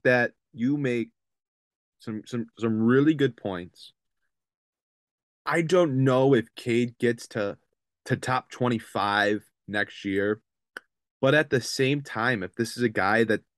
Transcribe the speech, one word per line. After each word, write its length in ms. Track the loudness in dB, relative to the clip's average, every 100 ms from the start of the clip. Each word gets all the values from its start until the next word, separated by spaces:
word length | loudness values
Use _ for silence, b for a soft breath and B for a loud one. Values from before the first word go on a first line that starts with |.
| 2
that 260 | 2 0 -4 _
you 240 | -6 -4 -2
make 320 | -2 -2 -6 _ _ _ _ _ _ _ _ _
some, 240 | -12 -12 -10
some, 220 | -10 -10 _
some 240 | -2 2
really 320 | 4 4 4
good 240 | 2 0 -2
points. 560 | -8 -8 -10 _ -20 _ _ _ _ _ _ _ _ _ _ _ _ _ _ _ -4
I 160 | -2
don't 420 | 2 2 2 2
know 300 | 2 4 4
if 120 | 4 2 -10
Cade 420 | -2 -2 -2 -2
gets 280 | -2 -2 -6
to, 280 | -6 -6 -8 _ _ _ _ -6
to 100 | -4
top 340 | -2 -4 -6
twenty-five 920 | -4 -2 -2 -4 -4 0 2 2 0 -6 _ -10
next 380 | -6 -6 -8 -4
year, 360 | -2 -2 -4 _ _ _ -20 _ _ _ _
but 140 | 2
at 160 | 2 2
the 120 | -2
same 400 | -4 -2 -2 -2
time, 420 | -4 -4 -2 -2
if 100 | -4 -6
this 220 | -6 -2
is 60 |
a 60 | -2
guy 340 | 0 0 2
that, 180 | 2 0 -4